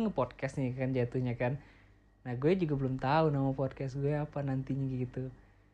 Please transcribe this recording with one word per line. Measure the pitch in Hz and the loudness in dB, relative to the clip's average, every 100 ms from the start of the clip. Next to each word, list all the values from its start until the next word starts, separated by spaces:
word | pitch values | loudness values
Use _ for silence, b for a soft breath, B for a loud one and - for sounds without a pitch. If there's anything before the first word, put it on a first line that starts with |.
| 220 | 2
nge-podcast | 156 123 - 135 | 0 -2 -2 -4
nih | 143 127 | -2 -2
kan | 127 131 | 0 0
jatuhnya | 131 117 131 127 | 2 0 0 -2
kan. | 117 - 143 B B B B B _ | 0 0 -2 B B B B B _
Nah, | 127 123 | -8 0
gue | 147 | 2
juga | 190 160 135 | 4 2 0
belum | 131 | 0
tahu | 131 135 151 160 | 0 2 4 4
nama | 139 135 | 4 2
podcast | 135 135 - 135 139 | 0 -2 -4 -6 -2
gue | 139 | 0
apa | 147 151 147 | 0 -2 -4
nantinya | 139 135 135 135 135 | -2 -2 -2 -2 -2
gitu. | 127 127 127 131 - b b b | -2 -4 -6 -8 -10 b b b